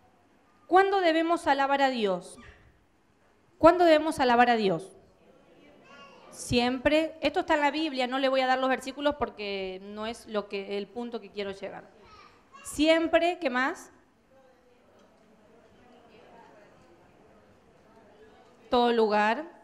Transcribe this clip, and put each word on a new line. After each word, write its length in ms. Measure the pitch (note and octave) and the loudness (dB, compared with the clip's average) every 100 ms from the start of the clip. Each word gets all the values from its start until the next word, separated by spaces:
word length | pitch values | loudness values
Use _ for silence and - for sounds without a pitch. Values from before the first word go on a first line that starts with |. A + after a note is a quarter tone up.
| _ _ _ _ _ _ - | _ _ _ _ _ _ 2
¿Cuándo 340 | F4+ G4 G4 | 4 4 4
debemos 460 | F4 D#4+ E4 E4+ E4 | 2 2 0 0 0
alabar 340 | C#4 C4+ C#4 | 0 2 2
a 80 | C#4 | 0
Dios? 480 | B3 G3+ F3+ F3+ - - - - _ _ _ _ _ _ _ _ - | 0 -2 -2 -6 -20 -20 -20 -20 _ _ _ _ _ _ _ _ 2
¿Cuándo 300 | D#4 F4 F4 | 4 6 6
debemos 340 | D4+ D#4 D#4 | 4 2 0
alabar 300 | C4 A#3+ B3 | 2 4 4
a 60 | A#3 | 2
Dios? 420 | G3 E3 - - - _ - - _ - - - - - - - - | 0 -2 -6 -20 -20 _ -20 -20 _ -20 -20 -20 -20 -20 -20 -20 -20
Siempre. 840 | - - A#3+ A#3+ B3+ D4 D4+ D#4+ - | -14 -2 0 0 0 0 0 0 -4
Esto 180 | C#4+ E4 | -4 -2
está 140 | F4 | 0
en 60 | D#4 | 0
la 100 | C#4+ | 0
Biblia, 360 | D4 D#4+ C4 B3 | -2 -4 -4 -4
no 120 | C4 | -2
le 100 | C4+ | 0
voy 140 | C4 | 0
a 40 | B3+ | 0
dar 120 | B3+ | 0
los 100 | C4 | 0
versículos 460 | B3+ C#4 C4+ C#4+ | -2 -4 -4 -4
porque 680 | C#4+ A3+ G#3 G#3 G3 F#3+ F#3 | -2 -6 -6 -8 -8 -8 -10
no 220 | G3 G#3 | -14 -10
es 220 | G#3+ A#3 - | -10 -10 -8
lo 200 | G#3+ G3+ | -8 -6
que, 300 | G3+ G3 G3+ | -8 -6 -8
el 100 | G3+ | -8
punto 360 | A#3+ A#3+ A3+ | -10 -10 -10
que 80 | G3 | -12
quiero 220 | G#3 G3 | -10 -10
llegar. 460 | G3 F#3+ F3 - - - - - _ _ - | -10 -14 -14 -20 -20 -20 -20 -20 _ _ -20
Siempre, 760 | - - D#4 E4 D#4+ E4 E4+ F4 | -10 0 2 2 2 2 2 -2
¿qué 100 | D#4 | -4
más? 400 | B3 C4 F#4+ - - _ _ _ _ - _ _ _ _ _ _ _ _ _ _ - - - B3 A#3+ A#3 A3+ B3 - - G#3+ D4+ - E4+ - - _ - - - _ _ _ _ - - - - - - - - | -2 -4 -6 -14 -20 _ _ _ _ -20 _ _ _ _ _ _ _ _ _ _ -20 -20 -20 -20 -20 -20 -20 -20 -20 -20 -20 -20 -20 -20 -20 -20 _ -20 -20 -20 _ _ _ _ -20 -20 -20 -20 -20 -20 -20 -2
Todo 220 | B3 A#3+ | 0 2
lugar. 520 | A#3 A3 G#3 G#3 A#3+ E4 - | 2 2 2 2 0 -6 -18